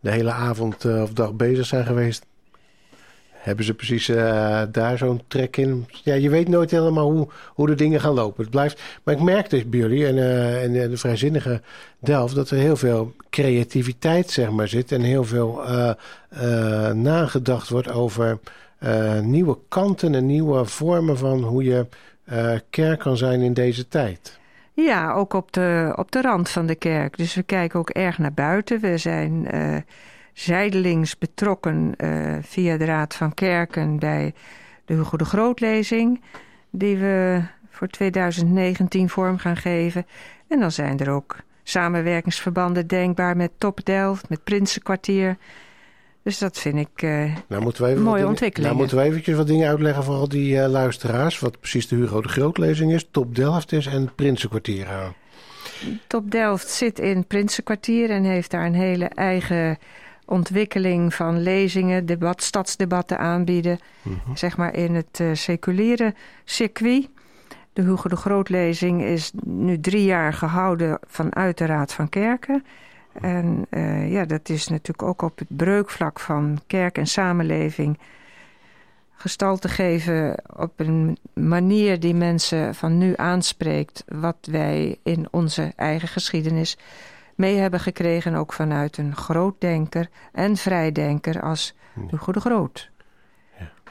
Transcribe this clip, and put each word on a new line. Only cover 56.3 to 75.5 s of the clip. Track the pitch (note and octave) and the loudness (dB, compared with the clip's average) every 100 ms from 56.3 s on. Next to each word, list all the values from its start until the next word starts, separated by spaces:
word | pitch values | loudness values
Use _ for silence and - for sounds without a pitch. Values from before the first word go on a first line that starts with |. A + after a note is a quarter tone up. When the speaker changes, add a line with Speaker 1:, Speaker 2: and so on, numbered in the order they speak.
Speaker 2:
Delft | A3+ G#3+ G3 - | 0 0 0 -4
zit | - A#3+ - | -2 -2 0
in | - F#3 F3 | 0 0 0
Prinsenkwartier | G3+ G#3 - - G#3+ - A#3 A#3 | 0 0 -2 -4 -4 0 0 2
en | G3+ | 2
heeft | F#3+ F#3 F3 | 2 0 -2
daar | F3 E3+ | -2 0
een | |
hele | F3 F#3 F3+ | 2 2 0
eigen | F3 - F#3+ F#3 F3 E3+ D#3+ D#3 - - - - - | -2 -2 0 0 0 0 0 -2 -8 -20 -20 -18 -2
ontwikkeling | F#3 E3+ F#3 G#3 G3 F#3 F3 E3+ | 0 0 0 0 0 0 2 2
van | - E3 E3+ | 0 0 0
lezingen, | F3 F#3+ G3 F#3 F#3 F#3 E3+ | 2 2 2 2 2 2 0
debat, | E3+ E3+ F3 | 0 0 -2
stadsdebatten | - G#3 F#3 - F#3 F3+ F3 - | -2 -2 -2 -2 0 0 -2 -2
aanbieden, | E3+ F3 F3 F3+ E3+ F3 - - | 0 0 2 2 0 -2 -6 -14
Speaker 1:
Mhm. | - F#2 - C3+ | -8 -8 -8 -4
Speaker 2:
zeg | F3 - | -4 -2
maar | F3 | -2
in | - E3+ | 0 0
het, | E3+ D#3+ - | 0 -2 -2
eh, | E3 | -2
seculiere | D#3 - E3+ - F#3 A3 A#3+ A3+ G#3 - - | -2 -2 -2 0 2 2 2 0 -2 -10 -20
circuit. | - - A3 - A3+ B3+ C4+ - - - - - - | -8 -2 -2 0 2 2 0 -8 -20 -20 -20 -20 -10
De | - | 0
Hugo | F#3 F#3+ F#3 | 2 2 0
de | F3 | -2
Groot-lezing | - G3+ F#3+ F#3 E3+ E3 F3+ F3 | 0 0 0 0 0 0 0 0
is | G#2 E3 D#3+ G3+ | 0 -2 -4 -8
nu | - F3+ F3+ F3 | -6 -2 0 0
drie | D3+ G#3 | 2 2
jaar | G3 F3+ D#3 | 4 2 0
gehouden | D3+ D#3+ F3 F#3+ E3+ E3 D3+ - | -2 -2 0 0 0 0 -2 -6
vanuit | - D#3+ - F#3 E3+ | -6 -4 0 0 0
de | D#3+ | 0
Raad | D#3 C#3 | 0 -2
van | - D3+ | -4 -4
Kerken. | G3 G#3+ B3 - C#4 - - - - - - | -2 0 -2 -2 -2 -4 -14 -20 -20 -20 -8
En, | F#3 F3+ E3+ E3+ - | -4 0 0 -2 -2
eh, | - E3 D#3 D3+ | -4 -2 -2 -2
ja, | F#3+ | -2
dat | E3 D#3 - | -2 -4 -4
is | D#3 - | -4 -2
natuurlijk | D#3+ - E3 | -4 -6 -6
ook | - F3+ | -4 -2
op | E3 - | -4 -6
het | - | -8